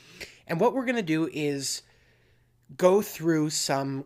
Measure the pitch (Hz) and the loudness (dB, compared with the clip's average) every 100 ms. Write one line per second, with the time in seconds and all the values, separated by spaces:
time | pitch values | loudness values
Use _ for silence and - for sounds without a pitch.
0 | - - - - - 165 233 240 247 240 | -20 -20 -20 -16 -6 0 2 2 -2 -2
1 | 175 156 160 - 147 143 135 - - _ | 0 0 -2 -2 -4 -4 -6 -8 -12 _
2 | _ _ _ _ _ _ - 139 185 196 | _ _ _ _ _ _ -20 2 4 4
3 | 208 - 160 160 151 151 - 139 139 135 | 2 -2 0 2 2 -2 -2 -2 -2 -6